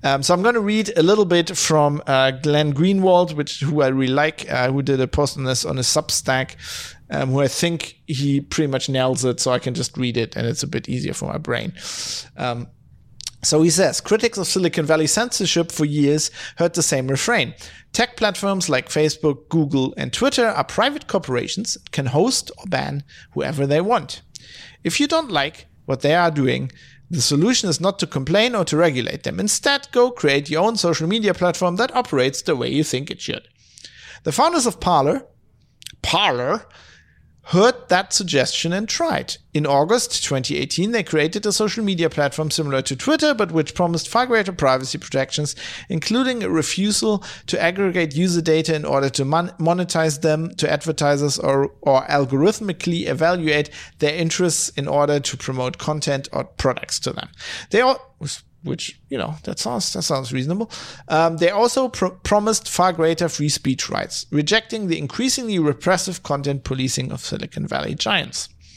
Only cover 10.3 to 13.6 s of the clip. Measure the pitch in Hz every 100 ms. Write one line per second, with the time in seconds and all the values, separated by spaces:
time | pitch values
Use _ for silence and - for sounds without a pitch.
10.3 | 107 117 117 135 120 - 123 - - -
11.3 | - 151 120 - - - - - - -
12.3 | - 127 120 120 - _ - - - -
13.3 | - - 156